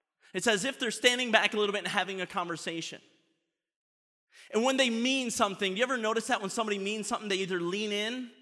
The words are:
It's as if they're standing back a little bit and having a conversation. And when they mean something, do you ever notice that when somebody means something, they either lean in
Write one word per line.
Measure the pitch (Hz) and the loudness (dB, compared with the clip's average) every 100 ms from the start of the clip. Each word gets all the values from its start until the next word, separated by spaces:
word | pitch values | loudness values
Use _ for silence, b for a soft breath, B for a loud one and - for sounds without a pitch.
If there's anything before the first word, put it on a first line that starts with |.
| _ _ b | _ _ b
It's | 190 226 | -2 2
as | 208 | 2
if | 233 262 | 0 -2
they're | 233 | -4
standing | - 254 247 247 | 2 2 4 4
back | 214 202 | 4 4
a | 208 | 2
little | 208 | 0
bit | 202 | 0
and | 175 | -2
having | 196 180 190 | -2 -2 -4
a | 180 | -6
conversation. | 196 175 165 - 165 160 - - _ _ _ _ _ _ _ _ _ _ _ _ B B | -4 -4 -6 -6 -6 -8 -12 -18 _ _ _ _ _ _ _ _ _ _ _ _ B B
And | 214 | 2
when | 247 262 | 4 4
they | 254 | 4
mean | 226 247 269 247 | 4 2 2 0
something, | - 214 180 196 | 2 0 2 -2
do | 190 | 0
you | |
ever | 247 254 | 0 0
notice | 220 226 220 | 0 0 0
that | 226 | -2
when | 196 | -2
somebody | 226 220 202 | -2 -2 -2
means | 196 220 202 | -2 -4 -4
something, | 240 214 | -4 -2
they | 190 | -2
either | 190 185 | 0 -2
lean | 170 196 214 | -2 -2 -2
in | 208 214 254 240 - | -2 -2 -6 -10 -16